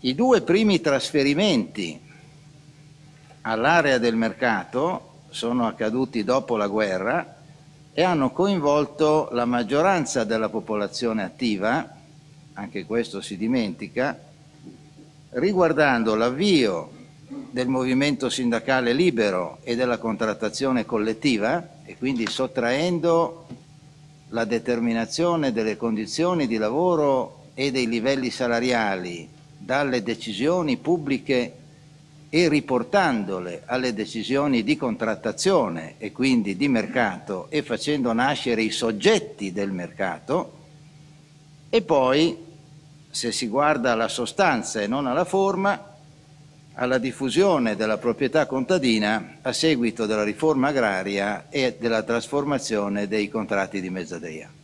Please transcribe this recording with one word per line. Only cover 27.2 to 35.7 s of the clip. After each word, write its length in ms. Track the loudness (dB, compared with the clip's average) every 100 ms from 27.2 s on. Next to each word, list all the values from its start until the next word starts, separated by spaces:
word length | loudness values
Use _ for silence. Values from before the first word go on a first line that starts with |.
| -2 -10 -20
e 160 | -4 -2
dei 180 | 0 0
livelli 420 | 0 0 0 -2
salariali 1000 | -2 0 0 2 2 0 -2 -4 -10 -14 -20 -20 -20
dalle 460 | -4 0 0 0
decisioni 760 | -2 -6 -6 -2 0 2 0 -2
pubbliche 760 | 0 0 0 -4 0 -2 -2 -8 -20 -20 -20 -20 -20 -20 -4
e 200 | 2 4
riportandole 1120 | 2 2 -2 2 2 2 0 -2 -6 -6 -10 -6
alle 280 | -4 -2
decisioni 680 | -4 -6 -6 -2 0 2 0
di 140 | 0 0
contrattazione 1160 | 0 -2 -2 -2 -4 -2 2 4 2